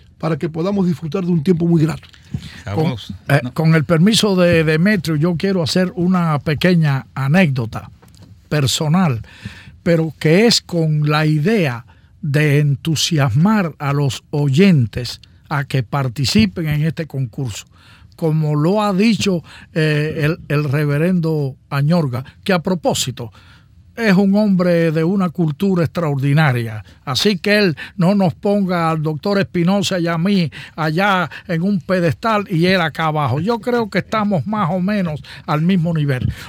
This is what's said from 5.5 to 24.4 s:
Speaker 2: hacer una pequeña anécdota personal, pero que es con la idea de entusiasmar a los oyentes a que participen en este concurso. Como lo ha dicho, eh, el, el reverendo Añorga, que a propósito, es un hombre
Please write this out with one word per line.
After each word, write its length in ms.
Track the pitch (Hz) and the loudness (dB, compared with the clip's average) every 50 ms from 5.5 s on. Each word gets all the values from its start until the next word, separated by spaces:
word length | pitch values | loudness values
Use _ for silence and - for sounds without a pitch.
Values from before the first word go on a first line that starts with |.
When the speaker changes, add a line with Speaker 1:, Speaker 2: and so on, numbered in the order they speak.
| 190 180 | 0 0
Speaker 2:
hacer 300 | 160 - - 185 185 180 - | -2 0 0 0 0 0 -2
una 420 | 185 170 180 185 180 170 165 151 139 | -2 0 0 2 2 2 0 0 -2
pequeña 680 | - 165 151 - - 180 185 165 156 147 139 131 - - - | -2 -2 -2 2 2 4 4 4 4 2 0 -2 -4 -8 -6
anécdota 760 | 131 135 139 151 190 185 143 131 120 113 110 - - 107 - - - - - - - - - - - _ | -4 -2 2 2 4 4 2 2 -2 -4 -6 -8 -10 -14 -14 -18 -20 -20 -20 -20 -20 -20 -20 -20 -20 _
personal, 760 | - 147 151 135 123 - - 156 147 156 190 190 156 123 107 - - - - - - - - - - - - - | -4 -2 0 0 0 0 -2 0 0 2 2 2 2 0 -2 -6 -12 -18 -18 -18 -18 -18 -20 -20 -20 -18 -6 -2
pero 300 | 175 170 160 160 160 - | 0 0 0 0 -2 -4
que 300 | - - 156 160 190 226 | -2 2 4 4 4 4
es 140 | 240 - - | 4 2 0
con 480 | - - 175 170 160 156 151 151 151 147 | -2 -4 -2 -2 0 0 0 0 0 2
la 160 | 151 151 156 | 2 2 2
idea 600 | 156 156 151 147 196 233 214 165 135 120 117 - - - _ _ _ _ _ | 2 2 2 2 2 2 2 0 -2 -4 -6 -10 -16 -20 _ _ _ _ _
de 380 | - 151 135 147 156 151 139 147 | -4 -2 0 2 2 4 4 4
entusiasmar 1160 | 151 143 139 - - 165 156 - - - 175 151 135 135 104 143 165 208 220 214 180 160 - | 2 2 0 -2 -2 -2 -2 -2 -2 0 0 2 2 2 2 4 4 4 4 2 0 -2 -4
a 140 | - 151 139 | -6 -4 -2
los 320 | 143 147 143 135 - - - _ | 0 0 0 -2 -2 -6 -8 _
oyentes 920 | - 147 147 143 131 151 196 202 175 139 117 107 - 127 123 - - - - - - - _ - | -2 0 0 2 4 4 6 6 6 4 2 0 -2 -6 -10 -10 -12 -14 -18 -20 -20 -20 _ -6
a 160 | 160 143 143 | -6 -6 -4
que 180 | - - 135 110 | -4 -4 -4 -4
participen 840 | - - 143 135 127 110 - 135 - - 208 220 190 - 185 165 151 | -2 -2 -2 -2 -2 -4 -4 -2 0 2 2 2 2 0 -4 -4 -4
en 140 | 151 147 151 | -2 -2 -2
este 240 | 165 147 - 160 | -2 -4 -6 -8
concurso. 580 | 143 - 135 135 113 - - 135 120 101 - - _ _ - - - - - - - - | -8 -6 -6 -6 -6 -6 -8 -8 -8 -8 -10 -14 _ _ -20 -20 -20 -20 -20 -20 -20 -8
Como 400 | - 170 160 156 160 156 147 151 | -4 -2 0 0 0 0 0 0
lo 260 | 147 147 170 196 214 | 0 2 2 2 0
ha 120 | 208 208 190 | 0 0 2
dicho, 500 | 180 214 233 220 - - 202 185 165 - - - - - - - | 2 2 2 2 2 0 -2 -2 -2 -4 -10 -18 -20 -18 -8 -4
eh, 480 | 165 156 156 151 147 151 156 156 160 143 | -2 0 0 0 0 -2 -2 -2 -2 -2
el, 160 | 151 175 - - | -2 -2 -4 -4
el 160 | - 147 147 151 | -4 -2 -2 0
reverendo 920 | 143 127 151 151 147 143 147 160 180 185 175 160 160 160 151 143 131 135 - _ - | 0 -2 0 0 0 0 0 0 0 0 0 0 -2 -2 -2 -2 -4 -6 -10 _ -6
Añorga, 540 | 147 139 143 147 175 175 156 131 120 120 135 - - - - | -4 -2 0 2 2 2 0 -2 -4 -6 -8 -12 -16 -8 -2
que 80 | - 185 | -2 -2
a 60 | 180 | 0
propósito, 680 | - 196 185 165 - 269 180 - - 135 120 - 120 107 - - - - - - _ _ _ - - - - | 0 -2 -4 -2 -2 -2 -2 -2 -4 -6 -8 -10 -12 -16 -16 -20 -20 -20 -20 -20 _ _ _ -20 -20 -16 -8
es 160 | - 233 214 185 | -2 0 2 4
un 200 | 185 202 196 196 | 4 4 4 2
hombre 560 | 208 | 2